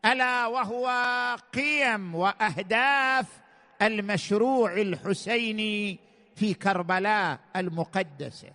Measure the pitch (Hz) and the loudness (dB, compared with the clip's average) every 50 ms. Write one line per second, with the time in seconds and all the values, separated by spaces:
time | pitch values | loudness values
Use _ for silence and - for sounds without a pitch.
0 | - 214 247 254 254 247 247 247 240 226 233 247 220 196 226 247 247 254 247 247 | 4 2 4 4 2 2 2 0 0 0 -2 -2 -2 -2 -4 -2 -2 0 0 0
1 | 247 247 247 247 247 247 240 233 - _ - 247 277 294 302 294 277 254 226 208 | 0 0 0 -2 -2 -2 -4 -6 -8 _ -4 -2 -2 0 2 2 2 2 0 -2
2 | 190 180 165 165 180 196 - - 220 214 156 165 202 185 220 233 254 277 277 277 | -4 -6 -4 0 0 0 2 2 -2 -2 -2 -4 -2 0 0 2 4 4 2 2
3 | 269 262 262 262 226 - - - - _ - _ _ _ _ _ 202 214 220 208 | 2 2 2 0 0 -2 -8 -20 -20 _ -20 _ _ _ _ _ 2 2 2 0
4 | 202 202 208 180 - - 202 214 226 254 262 254 233 190 175 196 214 196 175 131 | -2 -2 -2 -2 0 0 2 2 4 4 4 4 2 2 2 0 0 0 -2 -4
5 | - 175 196 - - 196 233 233 233 220 220 214 214 214 208 208 208 202 185 - | -2 -4 -4 -4 -2 -2 -2 0 0 -2 -2 -2 -2 -2 -2 -2 -4 -4 -6 -10
6 | _ _ _ _ _ _ _ - 214 214 175 - - 196 196 180 175 170 185 185 | _ _ _ _ _ _ _ -2 0 0 0 0 0 0 0 0 0 0 0 0
7 | 190 208 214 214 190 170 139 - - _ _ 190 185 180 165 165 160 - - 190 | 2 2 2 2 2 0 -2 -4 -10 _ _ -4 -4 -4 -2 -4 -6 -2 -2 -4
8 | 190 156 143 139 147 123 - - - - 135 | -4 -4 -8 -12 -12 -12 -12 -16 -20 -20 -20